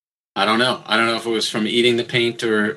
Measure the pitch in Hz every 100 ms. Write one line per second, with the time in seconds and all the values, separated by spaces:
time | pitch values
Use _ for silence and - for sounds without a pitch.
0 | _ _ _ - 101 113 127 113 - 110
1 | 117 113 113 110 104 113 107 120 120 117
2 | 117 127 117 113 117 107 107